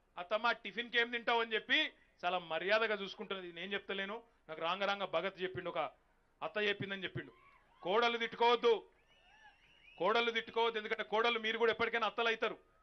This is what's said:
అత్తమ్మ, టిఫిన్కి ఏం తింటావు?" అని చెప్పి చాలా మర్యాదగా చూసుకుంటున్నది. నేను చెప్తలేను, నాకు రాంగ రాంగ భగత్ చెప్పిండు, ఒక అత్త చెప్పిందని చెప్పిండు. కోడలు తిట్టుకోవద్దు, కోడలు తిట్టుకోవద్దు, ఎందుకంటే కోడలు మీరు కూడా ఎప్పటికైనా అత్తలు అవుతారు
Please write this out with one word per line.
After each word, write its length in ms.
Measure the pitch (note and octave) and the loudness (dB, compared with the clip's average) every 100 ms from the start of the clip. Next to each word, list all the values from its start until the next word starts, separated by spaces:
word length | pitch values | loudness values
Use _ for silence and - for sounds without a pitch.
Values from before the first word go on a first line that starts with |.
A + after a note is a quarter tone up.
| _ - | _ -14
అత్తమ్మ, 340 | F3+ G#3+ A#3 | -4 0 0
టిఫిన్కి 460 | A#3 G#3 F#3+ A#3+ A#3+ | 0 -6 -8 0 0
ఏం 100 | A#3+ | 2
తింటావు?" 300 | A#3+ A#3+ A#3 | 0 2 2
అని 140 | A3+ | 2
చెప్పి 380 | A3 G#3+ C#4+ D4 - _ _ | -2 2 2 2 -4 _ _
చాలా 140 | F3+ F3+ | -2 -2
మర్యాదగా 560 | E3 D#3+ F3+ A3 A3 | -2 -4 2 2 2
చూసుకుంటున్నది. 580 | G#3 G3 - G3+ F#3+ F3+ | 0 -4 -8 -8 -8 -8
నేను 200 | E3+ F#3+ | -10 -6
చెప్తలేను, 500 | G3+ G3 G3 G3 A3 - _ - | -6 -4 -6 -6 -8 -14 _ -14
నాకు 120 | D#3+ | -4
రాంగ 240 | E3 F#3 | -2 0
రాంగ 200 | G3+ G3+ | 0 -2
భగత్ 380 | F3+ E3 F#3+ E3+ | -2 -2 -2 -4
చెప్పిండు, 260 | F#3 F#3 F3 | -6 -4 -6
ఒక 80 | E3+ C#3 - _ _ _ _ | -4 -6 -8 _ _ _ _
అత్త 160 | D#3 G#3 | -6 0
చెప్పిందని 460 | G#3 G3+ G3 G3 | 0 0 -4 -6
చెప్పిండు. 280 | F3 - C#3 - - _ _ _ | -6 -8 -12 -20 -20 _ _ _
కోడలు 360 | E3+ G#3 A#3 A#3 | 0 4 4 2
తిట్టుకోవద్దు, 680 | A3+ - A#3 A#3+ A#3+ G#3 - _ _ _ _ - - _ _ _ - - | -4 2 4 6 6 4 0 _ _ _ _ -20 -20 _ _ _ -20 0
కోడలు 320 | F#3+ A3+ A#3 | 2 4 2
తిట్టుకోవద్దు, 480 | A3+ A3+ A3+ A#3 A3+ | -2 -2 -2 0 -2
ఎందుకంటే 240 | G#3+ A3 | -4 -6
కోడలు 360 | G#3 G#3+ A#3 A#3 | 0 2 2 2
మీరు 200 | A3 A3+ | -2 2
కూడా 140 | A3+ | 2
ఎప్పటికైనా 340 | A3 A3+ A#3 G#3+ | 2 0 0 0
అత్తలు 220 | - A3+ | 0 0
అవుతారు 300 | A3 A3+ E3 _ _ | 0 -2 -4 _ _